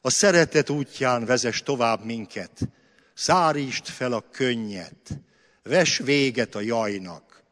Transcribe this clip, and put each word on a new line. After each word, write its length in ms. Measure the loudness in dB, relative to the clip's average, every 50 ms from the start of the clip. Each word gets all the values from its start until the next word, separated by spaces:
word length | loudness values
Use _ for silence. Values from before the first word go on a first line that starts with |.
A 80 | _ 0
szeretet 600 | 2 4 4 6 6 6 4 6 4 0 2 2
útján 560 | -2 -4 -4 -6 -4 -2 0 0 0 0 2
vezess 360 | 0 0 0 2 -2 -4 -4
tovább 440 | -4 -4 0 2 2 0 0 -2 -4
minket, 540 | -8 -8 -8 -8 -10 -10 -12 -12 -12 _ -8 -8 -8 _ _ _ _ _ _ _ _ _
szárítsd 720 | -6 0 2 4 4 4 2 0 0 -4 -6 -6 -8 -10
fel 260 | -10 -8 -6 -4 -2
a 180 | -2 -4 -6 _
könnyet, 880 | -4 -2 0 0 0 -2 -4 -8 -8 -10 -12 -14 -20 _ _ -14 -14 -14 _ _ _ _ _ _ _ _ _
vess 340 | 0 2 2 2 2 0
véget 580 | -2 0 2 2 2 2 0 0 -2 -4 -4 -4
a 40 | -6
jajnak 840 | -4 -2 -2 -2 -2 -2 -4 -6 -10 -12 -16 -18 _ _ _ _ _ _